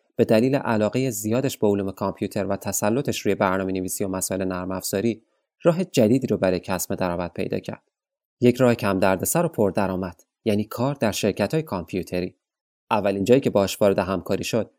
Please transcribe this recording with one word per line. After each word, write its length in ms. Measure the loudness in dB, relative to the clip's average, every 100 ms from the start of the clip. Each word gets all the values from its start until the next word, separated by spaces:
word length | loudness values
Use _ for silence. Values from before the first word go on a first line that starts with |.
| _ -2
به 80 |
دلیل 300 | 2 4 4 0
علاقهٔ 540 | 0 0 0 0 -2
زیادش 460 | -4 -2 0 -2 0
به 100 | 0
علوم 260 | 0 -2
کامپیوتر 540 | -4 -6 -4 -4 -4 -4
و 100 | -4
تسلطش 640 | -4 -2 0 0 -2 -2
روی 140 | -2
برنامه‌نویسی 680 | 0 2 0 -2 -4 -6 -6
و 40 | -4
مسائل 360 | -4 -4 -4
نرم 260 | -4 -4 -6
افزاری، 520 | -6 -4 -2 -2 -4 _ _ _ _
راه 220 | 0 0
جدیدی 420 | -2 2 4 4 0
رو 100 | 0
برای 240 | 0 0
کسب 340 | -2 -6 -4
درآمد 380 | -4 -2 -2 -6
پیدا 260 | -6 -6 -4
کرد. 240 | -6 -14 _ _ _ _ _ _
یک 160 | 4 6
راه 180 | 2
کم 240 | 4 0 2
دردسر 460 | 2 2 0 0
و 40 | 0
پردرآمد، 760 | 2 0 2 -2 -2 -6 -10 _ _
یعنی 200 | -2 0
کار 300 | -2 -4 -4
در 180 | 0 -2
شرکت‌های 500 | 0 -2 0 0 -2
کامپیوتری. 760 | -4 -8 -6 -6 -4 -4 -6 -10 _ _ _ _ _
اولین 340 | 0 0 0
جایی 160 | 4 4
که 100 | 6
باهاش 300 | 2 0 2
وارد 180 | 2 2
همکاری 460 | 0 -4 -2 -4
شد، 260 | -2 -2 -4